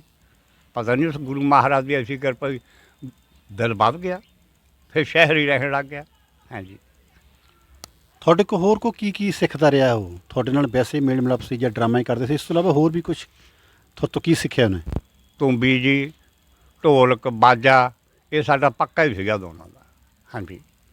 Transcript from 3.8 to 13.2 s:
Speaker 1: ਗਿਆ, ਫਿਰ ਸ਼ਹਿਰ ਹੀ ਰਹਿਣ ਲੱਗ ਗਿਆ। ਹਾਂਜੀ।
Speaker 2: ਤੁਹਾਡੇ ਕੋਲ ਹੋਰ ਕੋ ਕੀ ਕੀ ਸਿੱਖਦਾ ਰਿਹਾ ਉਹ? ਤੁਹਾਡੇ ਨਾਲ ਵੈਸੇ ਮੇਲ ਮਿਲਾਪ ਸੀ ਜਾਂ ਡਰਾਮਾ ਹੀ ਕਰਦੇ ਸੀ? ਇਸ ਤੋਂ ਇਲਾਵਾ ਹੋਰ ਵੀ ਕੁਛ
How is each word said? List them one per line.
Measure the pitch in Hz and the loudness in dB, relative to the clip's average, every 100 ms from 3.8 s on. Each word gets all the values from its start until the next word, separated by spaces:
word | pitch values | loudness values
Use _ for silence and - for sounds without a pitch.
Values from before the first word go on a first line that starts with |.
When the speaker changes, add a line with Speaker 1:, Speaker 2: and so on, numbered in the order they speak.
| 107 151 | 0 0
Speaker 1:
ਗਿਆ, | 180 180 - _ _ _ _ _ _ | -8 -10 -12 _ _ _ _ _ _
ਫਿਰ | 156 147 | -4 -2
ਸ਼ਹਿਰ | 160 160 156 | 2 4 2
ਹੀ | 147 | 0
ਰਹਿਣ | 139 139 | 0 -2
ਲੱਗ | 139 139 | -6 -8
ਗਿਆ। | 143 151 _ _ _ - | -14 -18 _ _ _ -18
ਹਾਂਜੀ। | 117 95 98 _ _ _ _ _ _ _ _ _ _ - _ _ _ | -16 -16 -20 _ _ _ _ _ _ _ _ _ _ -20 _ _ _
Speaker 2:
ਤੁਹਾਡੇ | - 170 | 2 2
ਕੋਲ | 202 196 | 2 0
ਹੋਰ | 190 214 | 0 0
ਕੋ | 233 | -2
ਕੀ | - 208 | -4 -8
ਕੀ | 185 202 | -4 -4
ਸਿੱਖਦਾ | 165 175 139 151 | -2 -4 2 2
ਰਿਹਾ | 139 131 | 4 2
ਉਹ? | 117 92 90 - | 0 -4 -14 -10
ਤੁਹਾਡੇ | - 123 | -4 -2
ਨਾਲ | 135 143 | 0 0
ਵੈਸੇ | 127 120 151 | 0 -2 0
ਮੇਲ | 135 131 | 0 0
ਮਿਲਾਪ | 127 123 | 0 -2
ਸੀ | - 120 | -4 -4
ਜਾਂ | 123 | -4
ਡਰਾਮਾ | 107 117 120 | -2 0 0
ਹੀ | |
ਕਰਦੇ | 123 117 127 | 0 -2 -2
ਸੀ? | |
ਇਸ | 147 | -4
ਤੋਂ | - 170 | -2 0
ਇਲਾਵਾ | 180 | 2
ਹੋਰ | 147 160 | 2 2
ਵੀ | 165 | 0
ਕੁਛ | 165 165 | -6 -8